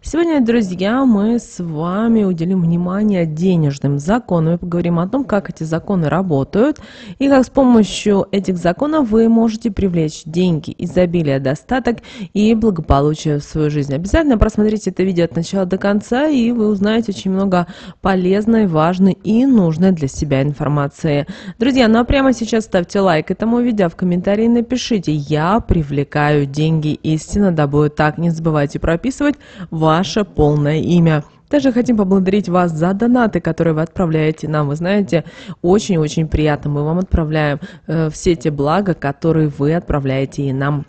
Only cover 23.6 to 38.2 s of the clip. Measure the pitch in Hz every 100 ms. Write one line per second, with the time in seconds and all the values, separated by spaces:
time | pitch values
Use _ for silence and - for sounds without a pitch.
23.6 | 247 208 175 - 180 175 180 208 226 240
24.6 | 233 247 - 214 156 151 143 151 160 220
25.6 | - 170 143 143 139 151 147 151 139 143
26.6 | 156 160 151 - - 156 - 208 196 160
27.6 | 147 147 151 147 151 151 170 160 165 151
28.6 | 143 - - 170 247 - 294 285 - 208
29.6 | 175 160 156 160 190 220 202 - 147 147
30.6 | 143 156 131 175 165 151 - _ _ 294
31.6 | 269 240 247 220 190 196 185 208 185 175
32.6 | 175 156 170 196 240 247 226 180 165 160
33.6 | 165 156 165 - 175 156 156 156 156 151
34.6 | 147 147 170 208 196 165 - - - -
35.6 | 175 202 - 170 151 156 156 156 151 143
36.6 | 147 147 151 170 185 - 151 156 151 143
37.6 | - 160 - 160 160 156